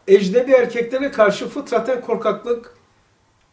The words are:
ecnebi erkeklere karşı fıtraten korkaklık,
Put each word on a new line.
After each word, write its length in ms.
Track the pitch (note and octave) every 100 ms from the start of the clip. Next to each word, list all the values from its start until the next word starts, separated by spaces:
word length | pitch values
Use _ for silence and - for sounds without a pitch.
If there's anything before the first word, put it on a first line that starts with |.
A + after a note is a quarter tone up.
| -
ecnebi 440 | G3 F#3 A3+ C4
erkeklere 580 | C4 A#3 A#3+ A#3 C4 C#4
karşı 380 | B3+ G#3 - -
fıtraten 520 | D4 - A3+ - B3
korkaklık, 760 | - A3 A3 - A#3+ A#3 - _ _ _ _ _ _ _ _